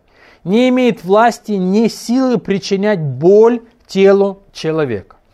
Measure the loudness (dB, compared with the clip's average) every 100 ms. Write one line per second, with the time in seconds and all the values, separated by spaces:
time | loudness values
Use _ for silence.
0 | _ _ _ _ -4 0 0 0 -2 -2
1 | 0 2 2 -2 -6 -4 -2 0 0 -4
2 | -4 -2 0 -2 -2 -6 -4 -4 -2 -2
3 | -4 -2 4 6 4 2 -8 _ -8 2
4 | 4 4 0 -4 _ -10 -6 -4 -4 -6
5 | -12 _ _